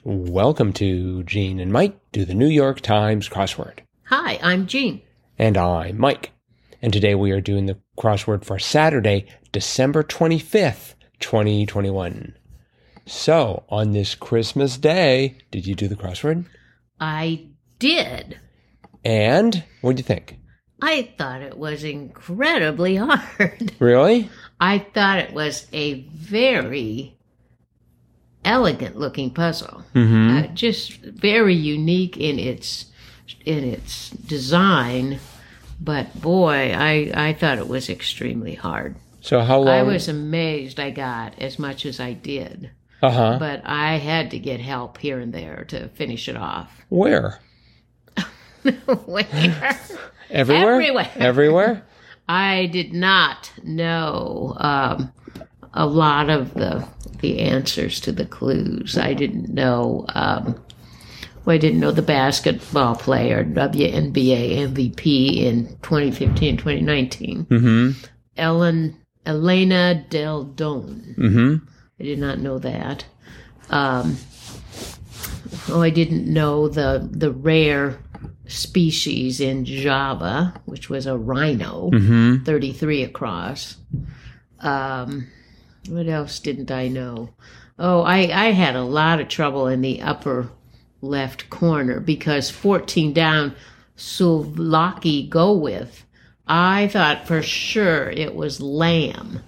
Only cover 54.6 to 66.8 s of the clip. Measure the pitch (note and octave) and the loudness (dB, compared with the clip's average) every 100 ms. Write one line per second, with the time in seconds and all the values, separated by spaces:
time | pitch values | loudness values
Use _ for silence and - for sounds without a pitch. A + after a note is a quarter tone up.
54.6 | D3 C#3+ C3 - C3 _ - - - _ | 0 2 0 -2 -6 _ -20 -20 -20 _
55.6 | - - D3+ D#3 D#3 C#3+ D3 D3+ B2+ - | -10 0 2 4 4 4 2 0 0 -2
56.6 | F#2+ - - - - - - - - C3 | -2 -4 -8 -14 -16 -6 -4 0 0 0
57.6 | - - - - - - - - C3 D#3 | -2 -4 -4 -4 -6 -4 -6 -4 -2 0
58.6 | - - - - - C#3 C#3+ - - - | -2 -4 -4 -2 0 0 -4 -4 -6 -2
59.6 | C3 A#2+ A#2+ - - - - - - B2 | 0 0 0 -4 -4 -2 0 -2 -4 -8
60.6 | - - - - - - - - - D#3+ | -12 -20 -20 -20 -20 -20 -20 -6 2 4
61.6 | D#3 D#3+ D3 D#3+ D#3+ C#3 C3+ C3+ - - | 4 2 2 2 2 2 2 2 -2 -2
62.6 | - C#3+ B2 A2+ - B2+ A#2+ A2 A#2+ - | -2 2 2 0 0 0 2 0 0 0
63.6 | C#3 D3 D3 D#3 D3 C#3 B2+ B2 A#2+ G2 | 0 0 0 0 0 2 4 2 0 -2
64.6 | C#3 C3 B2 - D#3+ C3+ C3+ - B2 A#2 | -2 -2 -2 0 2 4 4 2 2 0
65.6 | A#2 - - D3+ C#3+ - C3+ - D3+ A#2+ | -2 -12 -2 0 2 2 0 2 2 0
66.6 | D#3 C#3+ | -2 0